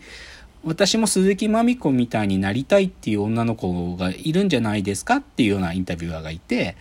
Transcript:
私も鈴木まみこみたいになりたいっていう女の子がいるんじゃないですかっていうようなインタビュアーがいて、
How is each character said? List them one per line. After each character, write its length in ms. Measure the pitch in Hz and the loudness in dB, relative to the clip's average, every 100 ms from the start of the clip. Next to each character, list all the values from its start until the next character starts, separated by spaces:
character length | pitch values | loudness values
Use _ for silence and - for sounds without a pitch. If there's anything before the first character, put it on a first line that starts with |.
| - - - - - - | -6 -20 -20 -20 -20 -10
私 340 | 160 160 190 226 | -6 0 2 2
も 100 | 214 | 2
鈴 280 | 190 190 196 | 2 2 2
木 140 | 214 | 2
ま 140 | 214 | 2
み 120 | 233 247 | 2 2
こ 160 | 151 | 2
み 160 | 131 120 | 2 2
た 160 | 113 | 0
い 60 | 101 | 2
に 100 | 95 | 2
な 140 | 95 | 0
り 100 | 87 | -2
た 160 | - 101 | 2 4
い 60 | 196 | 4
っ 40 | |
て 200 | - - | -2 -2
い 40 | 104 | 0
う 80 | |
女 200 | 104 113 | 0 0
の 120 | 117 110 | 0 -2
子 420 | 95 87 87 90 | -2 -2 -4 -2
が 140 | 90 | -4
い 200 | 90 160 | -2 -2
る 140 | 170 202 | 0 2
ん 40 | |
じ 60 | 131 | 2
ゃ 60 | |
な 160 | 110 104 | 0 0
い 60 | |
で 120 | 98 98 | -2 -4
す 80 | |
か 140 | - 269 | 0 0
っ 40 | |
て 220 | - - | 0 0
い 40 | 110 | 2
う 20 | |
よ 80 | 98 | 2
う 20 | |
な 140 | 90 | 0
イ 60 | 92 | -2
ン 40 | |
タ 140 | 92 85 | -4 -6
ビ 100 | 85 | -6
ュ 80 | 80 | -8
ア 40 | |
ー 20 | |
が 100 | 78 | -10
い 80 | 80 | -12
て、 380 | - 240 - - | -4 -2 -2 -6